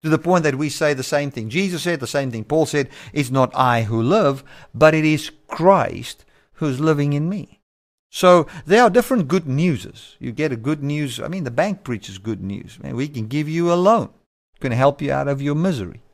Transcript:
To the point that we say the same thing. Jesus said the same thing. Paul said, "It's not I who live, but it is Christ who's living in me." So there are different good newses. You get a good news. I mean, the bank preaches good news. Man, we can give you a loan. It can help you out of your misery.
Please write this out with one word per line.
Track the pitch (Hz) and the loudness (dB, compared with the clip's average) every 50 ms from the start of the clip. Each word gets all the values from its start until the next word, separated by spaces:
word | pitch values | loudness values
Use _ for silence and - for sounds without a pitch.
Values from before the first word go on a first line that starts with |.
| - | 2
To | 151 | 2
the | 156 | 0
point | 143 - 170 180 180 156 | 2 2 2 2 2 2
that | 151 135 | 0 0
we | 131 151 147 | 0 -4 -4
say | - - 165 151 147 | -2 0 0 0 0
the | 131 127 | 0 -4
same | - - 143 143 139 | -2 -2 -2 -2 -2
thing. | - 123 110 110 | -8 -8 -10 -4
Jesus | 110 175 196 190 180 160 139 | -2 -2 -2 -2 -4 -4 -2
said | 175 170 147 | -2 -2 -2
the | 123 | -4
same | - - 143 139 131 | -4 -2 -2 -2 -2
thing. | 117 113 107 | -6 -8 -6
Paul | - 147 160 156 | -2 0 0 0
said, | - - 147 139 - - - - - - | 2 0 -2 -2 -2 -8 -20 -20 -8 -4
"It's | 147 143 120 | -4 -4 0
not | 131 135 127 123 - | 2 2 2 2 2
I | 131 131 127 120 117 113 | 2 2 2 2 2 0
who | 101 117 113 | -2 -2 0
live, | 113 127 180 226 196 143 139 135 - - - - - _ - | 2 2 2 2 2 2 0 -2 -10 -20 -20 -20 -20 _ 0
but | 117 151 156 156 | 4 6 6 6
it | 156 156 | 6 2
is | 156 151 139 - - - _ _ | 2 2 0 -2 -8 -16 _ _
Christ | _ - - 160 185 196 180 131 - - - 120 - - _ _ _ _ _ _ _ _ | _ -6 2 4 4 4 4 2 -2 -6 -10 -12 -14 -16 _ _ _ _ _ _ _ _
who's | - 160 151 131 131 | -4 -4 -4 -2 0
living | 151 160 156 143 143 143 143 | 2 2 2 2 0 0 -2
in | 143 151 170 | -2 -2 -4
me." | 196 202 139 _ _ _ _ _ _ _ _ _ _ _ _ _ | -6 -8 -10 _ _ _ _ _ _ _ _ _ _ _ _ _
So | - - - 180 180 175 151 - - 156 - | -6 2 6 6 6 6 4 0 -8 -16 -2
there | 143 185 226 | 2 4 6
are | 247 220 | 6 6
different | 180 247 233 - 269 240 165 | 4 2 2 2 0 0 0
good | 127 160 190 - | 0 0 -2 0
newses. | 139 127 139 165 180 151 101 - - - - - - - _ | 0 -2 0 2 0 0 -2 -6 -12 -18 -20 -20 -20 -20 _
You | - 127 | -12 -12
get | 110 135 151 156 | -6 -4 -4 -4
a | 131 117 110 135 | -4 -4 -4 -4
good | 156 147 | -4 -2
news. | 139 143 147 147 151 135 113 120 | -4 -4 -4 -4 -4 -6 -6 -8
I | - | -8
mean, | - 175 190 165 | -8 -8 -6 -8
the | 127 | -6
bank | 117 131 170 208 196 - _ | -2 -2 -2 -2 -2 -6 _
preaches | - 123 104 - - 95 | -8 -8 -8 -8 -14 -16
good | 98 98 110 110 92 | -10 -8 -8 -6 -6
news. | - 95 101 - - - - - | -6 -8 -8 -10 -12 -16 -18 -16
Man, | - - - | -12 -10 -6
we | 113 139 | -6 -6
can | 151 147 123 110 | -6 -6 -8 -8
give | 107 127 151 151 | -4 -4 -4 -4
you | 151 156 165 170 170 | -2 -2 -2 0 2
a | 170 | 2
loan. | 175 180 196 226 220 131 - _ _ _ _ _ _ _ _ _ | 4 4 4 4 4 2 -4 _ _ _ _ _ _ _ _ _
It | _ | _
can | - 135 | -4 -2
help | 117 120 131 143 139 - | 0 4 2 2 2 2
you | 151 139 | -4 -2
out | 135 135 139 | -2 -2 -2
of | 143 143 135 139 | -2 -4 -2 -2
your | 143 147 | -2 0
misery. | 151 170 190 170 120 95 87 - - _ _ | 0 0 0 -2 -2 -6 -8 -12 -16 _ _